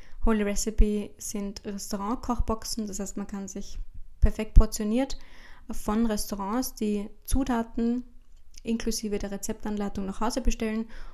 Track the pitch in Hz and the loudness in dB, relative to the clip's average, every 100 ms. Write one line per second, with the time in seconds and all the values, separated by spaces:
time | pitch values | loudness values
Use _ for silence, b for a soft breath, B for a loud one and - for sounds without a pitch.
0 | b b 233 220 202 202 226 214 214 208 | b b 4 4 2 0 -2 6 6 6
1 | 202 - - 208 202 202 214 196 - 196 | -4 -10 -10 -8 -8 -8 -10 -10 -6 -6
2 | 202 254 - 233 - 220 - - 208 190 | -4 -4 -2 0 0 -2 -4 -6 -6 -6
3 | 190 208 202 202 196 196 - - - - | -6 -6 -8 -8 -10 -10 -8 -8 -8 -8
4 | - - 220 214 214 - 220 - 214 233 | -10 4 4 4 10 10 10 4 0 2
5 | 269 - B B B B B 214 - 214 | 0 -2 B B B B B -4 0 2
6 | 233 208 - 202 196 240 254 - 214 208 | 2 0 -2 -4 -2 -2 -2 -4 -2 -2
7 | 214 - - 262 269 233 233 - 233 247 | -4 -10 0 0 2 0 -2 -2 0 -2
8 | - - - - - - 226 226 226 214 | -6 -18 -20 -20 -16 -12 -4 -2 -2 -4
9 | 214 202 202 202 - 214 214 208 202 202 | -4 -4 -4 -6 -6 -6 -4 -4 -4 -4
10 | 196 - 214 262 233 - 220 220 226 B | -6 -2 -2 2 0 2 -2 -4 -6 B
11 | B | B